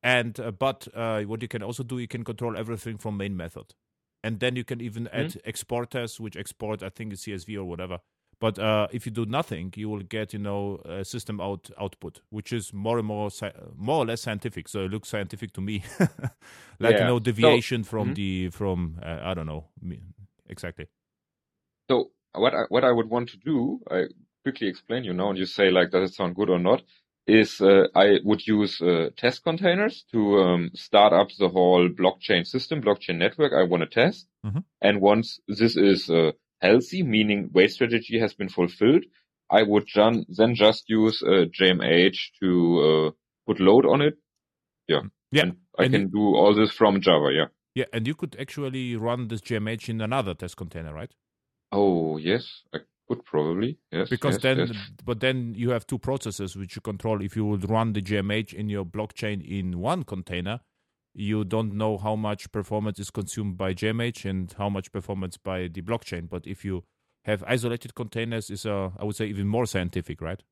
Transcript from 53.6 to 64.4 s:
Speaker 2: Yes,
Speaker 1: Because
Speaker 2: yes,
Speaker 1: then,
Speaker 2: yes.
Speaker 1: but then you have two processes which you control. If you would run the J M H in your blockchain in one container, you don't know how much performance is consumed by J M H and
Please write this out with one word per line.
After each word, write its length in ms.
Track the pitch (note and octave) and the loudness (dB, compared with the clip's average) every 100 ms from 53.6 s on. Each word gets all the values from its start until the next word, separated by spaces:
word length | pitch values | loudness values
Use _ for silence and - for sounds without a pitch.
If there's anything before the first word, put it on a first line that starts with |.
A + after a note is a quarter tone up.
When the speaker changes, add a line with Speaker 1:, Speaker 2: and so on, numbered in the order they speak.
| A#2 - _ | -4 -6 _
Speaker 2:
Yes, 180 | D#2+ F#2+ | -6 -4
Speaker 1:
Because 260 | A#2+ C#3+ | -2 -2
Speaker 2:
yes, 80 | G#2+ | 0
Speaker 1:
then, 160 | C3 C3 | 0 0
Speaker 2:
yes. 180 | D3 G#2+ G2 - | -2 -4 -12 -16
Speaker 1:
but 140 | - A#2 | -8 -4
then 360 | C3 C3 A#2+ G#2+ | -2 -2 -4 -4
you 140 | A#2+ | -2
have 160 | A#2+ - | -2 -4
two 120 | B2+ | -8
processes 560 | - C3+ - G2 G2 | -4 -6 -6 -8 -8
which 220 | G2 G2 - | -8 -12 -10
you 40 | |
control. 400 | - G2+ A2+ G#2+ | -10 -8 -4 -4
If 140 | G2 | -4
you 100 | A2 | -4
would 240 | G#2+ G#2 F#2+ | -2 -2 0
run 260 | A2 A2+ | 0 0
the 60 | G#2 | -2
J 180 | F#2+ G#2 | -2 -2
M 120 | G2 | -2
H 240 | G#2 A2 | -4 -4
in 140 | - G#2+ | -8 -6
your 160 | G2+ | -6
blockchain 600 | F#2 G#2 G#2+ - A2 G2+ | -6 -8 -10 -8 -8 -6
in 360 | D#2 G2 F2+ F2 | -6 -6 -6 -4
one 240 | G2+ F3+ | -4 -4
container, 560 | - F#2+ F2+ F2+ F2+ A#2 _ _ _ _ _ | -6 -10 -8 -8 -6 -8 _ _ _ _ _
you 300 | - G2+ G#2+ | -10 -4 -2
don't 300 | G2+ A2 A2 | -2 -2 -4
know 240 | G2+ A2 G#2 | -2 -2 -2
how 160 | G#2+ A2 | -4 -4
much 340 | G#2+ G#2 - | -4 -6 -8
performance 460 | A2 F#2+ G#2+ G#2+ G2 | -10 -6 -4 -4 -6
is 120 | G2 | -10
consumed 480 | - F#2+ - G#2 F2+ | -8 -8 -6 -6 -4
by 160 | F#2+ | -6
J 140 | F#2 G#2+ | -4 -4
M 120 | A2+ | -2
H 240 | A#2+ A#2+ | -4 -6
and 300 | G2 F#2+ | -6 -6